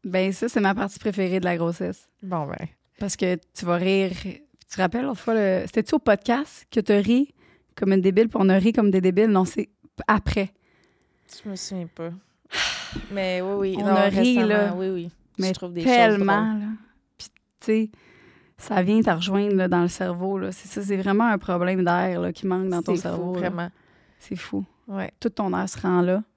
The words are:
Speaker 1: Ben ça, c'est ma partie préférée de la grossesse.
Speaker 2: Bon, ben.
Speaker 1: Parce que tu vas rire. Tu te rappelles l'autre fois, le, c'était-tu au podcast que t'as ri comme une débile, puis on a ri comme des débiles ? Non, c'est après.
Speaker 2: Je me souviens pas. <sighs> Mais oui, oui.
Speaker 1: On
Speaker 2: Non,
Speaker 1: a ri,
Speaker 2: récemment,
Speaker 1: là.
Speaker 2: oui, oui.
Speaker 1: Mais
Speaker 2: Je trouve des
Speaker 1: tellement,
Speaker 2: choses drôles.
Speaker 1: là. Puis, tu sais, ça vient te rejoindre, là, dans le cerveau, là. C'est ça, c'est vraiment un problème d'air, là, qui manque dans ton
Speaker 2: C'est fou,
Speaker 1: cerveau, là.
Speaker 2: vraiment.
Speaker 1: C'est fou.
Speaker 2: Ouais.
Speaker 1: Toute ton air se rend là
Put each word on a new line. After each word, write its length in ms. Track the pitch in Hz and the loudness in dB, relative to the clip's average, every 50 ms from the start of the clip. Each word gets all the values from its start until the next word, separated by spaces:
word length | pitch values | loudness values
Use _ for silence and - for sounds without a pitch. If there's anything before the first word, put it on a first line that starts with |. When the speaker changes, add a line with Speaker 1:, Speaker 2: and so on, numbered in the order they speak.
| - | -8
Speaker 1:
Ben 280 | 190 180 185 185 190 190 | -2 0 0 0 0 -2
ça, 160 | - 220 247 | -2 -4 -2
c'est 100 | - 226 | 0 2
ma 140 | 202 190 196 | 2 2 0
partie 240 | 214 196 202 - | 0 -4 -6 -6
préférée 420 | - - 220 185 202 190 180 185 190 | -6 -6 -4 -2 -2 -2 0 0 0
de 60 | 180 | 0
la 100 | 180 175 | 0 0
grossesse. 540 | 165 170 170 170 - 185 175 185 - - _ _ _ - | 0 0 -2 -2 -4 -6 -6 -6 -10 -16 _ _ _ -10
Speaker 2:
Bon, 240 | 190 180 160 147 | -6 -4 -4 -4
ben. 180 | 139 - - - 160 _ _ _ _ _ | -6 -8 -10 -10 -14 _ _ _ _ _
Speaker 1:
Parce 180 | _ 208 196 - | _ -6 -6 -4
que 200 | - 190 180 180 165 _ _ _ | -2 -2 -2 -2 -2 _ _ _
tu 100 | - - | -8 -2
vas 100 | 175 175 | -2 0
rire. 340 | 175 180 185 196 196 190 185 180 - - | 0 2 2 2 2 2 0 -4 -6 -10
Tu 180 | 190 - - - _ _ _ - _ - | -12 -12 -12 -20 _ _ _ -20 _ -4
te 60 | - | -2
rappelles 220 | 185 - - 240 254 | -2 0 0 -2 -4
l'autre 140 | 277 240 - | -4 -6 -4
fois, 140 | - - 226 | -2 0 0
le, 260 | 220 208 196 190 185 190 | 2 2 2 2 0 -2
c'était-tu 260 | 180 - 233 208 - - | -2 -2 -2 0 2 0
au 60 | 277 | 2
podcast 680 | _ 240 202 202 - - 233 269 302 - - - - _ | _ 4 2 2 2 0 0 0 0 -6 -8 -12 -12 _
que 80 | - 226 | -2 -2
t'as 200 | 196 - 208 202 | 2 4 2 4
ri 320 | 196 202 240 254 285 - _ _ _ _ _ _ _ _ _ | 4 4 2 2 2 0 _ _ _ _ _ _ _ _ _
comme 160 | - 202 190 | -2 0 2
une 80 | 196 190 | 4 4
débile, 300 | 180 196 185 196 233 220 | 4 4 4 4 4 4
puis 80 | - - | 2 2
on 60 | 190 | 4
a 80 | 190 185 | 6 6
ri 160 | 196 185 226 | 6 4 4
comme 180 | 220 247 214 202 | 2 4 4 4
des 120 | 185 190 | 4 4
débiles ? 260 | 180 185 175 190 220 | 2 4 4 4 4
Non, 160 | 226 202 185 185 | 4 4 4 2
c'est 240 | 180 - - 202 _ _ _ _ - _ - - | 2 0 -6 -6 _ _ _ _ -20 _ -8 0
après. 460 | - 214 202 - - - 214 190 185 _ _ _ _ _ _ _ _ _ _ _ _ _ _ _ _ - - - | 0 0 0 0 -2 -2 -2 -2 -4 _ _ _ _ _ _ _ _ _ _ _ _ _ _ _ _ -20 -16 -14
Speaker 2:
Je 60 | 208 | -12
me 80 | 196 | -12
souviens 300 | 185 - - 190 185 170 165 _ | -12 -10 -10 -8 -8 -8 -10 _
pas. 160 | - 165 170 170 190 _ _ _ _ _ _ | -12 -12 -12 -12 -14 _ _ _ _ _ _
<sighs> 60 | - - - - - - - - - - - - | -6 -6 -6 -6 -6 -10 -12 -12 -12 -12 -12 -8
Mais 300 | 202 202 190 185 185 180 | -6 -4 -4 -2 -2 -4
oui, 120 | 180 190 202 | -4 -4 -4
oui. 180 | 202 196 190 190 | -2 -2 -2 -2
Speaker 1:
On 40 | - 208 | -2 0
Speaker 2:
Non, 60 | 202 196 | 2 4
Speaker 1:
a 80 | 202 202 | 4 4
ri, 140 | 202 190 202 233 254 247 | 2 4 4 4 4 4
Speaker 2:
récemment, 100 | 240 226 | 4 2
Speaker 1:
là. 260 | 214 214 208 208 208 175 | 2 2 2 2 0 0
Speaker 2:
oui, 120 | 180 190 190 | -4 -4 -4
oui. 220 | 190 175 170 170 _ _ _ _ _ | -4 -6 -8 -10 _ _ _ _ _
Speaker 1:
Mais 120 | - 185 185 | -4 -2 -2
Speaker 2:
Je 40 | 185 | -2
trouve 180 | - 185 175 175 | -4 -8 -8 -6
des 100 | 170 165 | -2 2
Speaker 1:
tellement, 680 | 262 247 240 233 220 208 196 196 196 196 208 220 220 | 4 6 6 6 6 4 4 2 2 2 2 2 0
Speaker 2:
choses 80 | 220 214 | -2 -4
drôles. 0 | |
Speaker 1:
là. 60 | 208 214 220 214 - _ _ _ _ _ _ | -6 -8 -10 -10 -14 _ _ _ _ _ _
Puis, 100 | _ - - _ _ _ _ _ _ | _ -20 -20 _ _ _ _ _ _
tu 60 | - | -2
sais, 240 | - 220 220 220 214 - _ _ _ - - - - _ _ _ _ _ | 0 2 2 0 -2 -8 _ _ _ -20 -20 -20 -20 _ _ _ _ _
ça 240 | _ - - 214 190 | _ -8 -2 0 0
vient 200 | 180 185 214 220 | 2 4 4 4
te 80 | 220 214 | 4 4
rejoindre, 460 | 175 165 175 196 190 196 202 208 202 | 2 0 0 0 0 0 2 2 2
là, 120 | 190 185 | 2 2
dans 140 | 185 185 175 | 2 2 2
le 80 | 175 175 | 2 0
cerveau, 480 | - - 185 180 175 175 185 190 196 | 0 -4 -4 -4 -4 -4 -4 -4 -4
là. 160 | 190 185 190 185 | -4 -6 -8 -8
C'est 160 | - - 190 | -12 -14 -10
ça, 120 | - 208 | -10 -6
c'est 140 | 202 196 202 | -4 -2 -2
vraiment 300 | 190 190 196 196 208 233 | -2 0 0 2 2 2
un 120 | 233 214 | 2 0
problème 460 | 196 - - 180 175 175 185 190 185 175 | 0 -2 -2 -2 0 0 0 0 0 2
d'air, 380 | 175 175 175 185 190 180 175 | 2 2 2 0 -2 -2 -2
là, 100 | 175 180 | -4 -4
qui 160 | 170 - - | -6 -6 -4
manque 220 | 190 180 185 185 190 | -2 -2 -2 -2 -2
dans 120 | 180 170 | -2 -4
ton 120 | 170 - 180 | -2 -2 -2
Speaker 2:
C'est 60 | 175 | -2
fou, 60 | - 175 | -2 -4
Speaker 1:
cerveau, 240 | 170 170 170 180 185 | -6 -4 -6 -4 -4
là. 60 | 180 | -4
Speaker 2:
vraiment. 280 | 175 180 190 170 175 180 _ _ _ _ _ _ _ _ _ _ | -4 -4 -4 -6 -8 -8 _ _ _ _ _ _ _ _ _ _
Speaker 1:
C'est 180 | - - 196 | -14 -12 -12
fou. 260 | 175 - - - 196 190 _ _ _ _ | -12 -10 -8 -8 -8 -8 _ _ _ _
Speaker 2:
Ouais. 240 | - 196 196 190 - _ _ | -10 -8 -8 -8 -8 _ _
Speaker 1:
Toute 160 | - 226 - | -6 -6 -4
ton 180 | - 208 190 185 | -2 -4 -2 -2
air 100 | 180 190 | -2 -4
se 100 | 190 - - | -4 -6 -4
rend 200 | - 190 180 180 | -2 2 2 4
là 220 | 175 180 185 202 220 _ _ | 4 2 2 0 -2 _ _